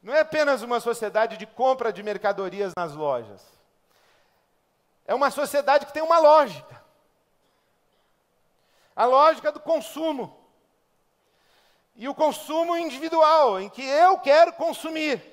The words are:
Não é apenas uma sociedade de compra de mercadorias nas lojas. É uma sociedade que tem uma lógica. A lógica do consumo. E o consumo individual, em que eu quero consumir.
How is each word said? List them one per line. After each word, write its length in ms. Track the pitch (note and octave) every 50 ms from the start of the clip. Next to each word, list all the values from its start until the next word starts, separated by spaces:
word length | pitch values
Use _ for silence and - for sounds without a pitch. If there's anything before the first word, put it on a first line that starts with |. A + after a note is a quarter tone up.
Não 120 | _ G3+ C4+
é 80 | D#4
apenas 400 | D#4 D#4 - D#4 D4+ C#4+ C#4 A3+
uma 180 | A3 A#3+ A#3+ A3+
sociedade 580 | A3+ A#3 A3+ A#3 A3+ G3+ F3+ G#3+ A3+ A3 G3+
de 80 | F#3 G3+
compra 460 | - _ - B3 C4 C4 B3+ A#3+ A3+
de 100 | G#3 F3+
mercadorias 720 | G#3 G#3+ G#3 G3 - G3+ G3+ G3 G3 F#3 F#3+ G3 G3+ F#3 E3
nas 180 | F3+ F3 D#3+ C#3+
lojas. 480 | D3+ D#3 C#3+ C3+ A#2+ A#2 G#2 G2+ F#2 _ _ _ _ _ _ _ _ _ _ _ _ _ _ _ _ _ _ _ _ _ _ _ _ _ _ _ _ _ _ _ _ _
É 80 | - G#3+
uma 160 | B3+ C#4+ C4
sociedade 560 | - C#4 D4 - - C#4+ - B3+ C#4 D4 C#4
que 80 | - -
tem 80 | D4+ D#4+
uma 160 | D#4+ E4 E4
lógica. 600 | D#4+ D4 D4+ D#4 C#4+ A3 D#3+ C#3 - - - - _ _ _ _ _ _ _ _ _ _ _ _ _ _ _ _ _ _ _ _ _ _ _ _ _ _ _ _ _ _ _ _ _ _ _ _ _ _ _ _ _ _ _
A 100 | - A3
lógica 460 | B3 B3+ C4+ D4 D#4+ D#4+ - - D4+
do 80 | D4+ D4
consumo. 760 | - - E4 D4+ - - - C#4+ D#4+ D#4+ D4 B3+ G3+ C#3+ - _ _ _ _ _ _ _ _ _ _ _ _ _ _ _ _ _ _ _ _ _ _ _ _ _ _ _ _ _ _ _ _
E 120 | A#3 G#3+
o 80 | C#4 C#4+
consumo 600 | - D#4 D4 - - - - D#4 E4 E4+ E4+ E4+
individual, 840 | E4+ E4+ D#4 B3 C4 D#4 D#4+ E4 D#4+ D#4 D4+ D#4+ D#4 C#4+ A#3+ G3 F#3
em 80 | G3
que 160 | G3+ - A#3 C4+
eu 340 | C4 C#4 D4+ F4 F#4 F#4+ F#4
quero 340 | - C#4+ C#4+ D#4 E4+ E4+ E4
consumir. 680 | - D#4+ E4+ C#4+ - - D#4+ D#4+ D#4 D#4 D4+ C4 F3 - -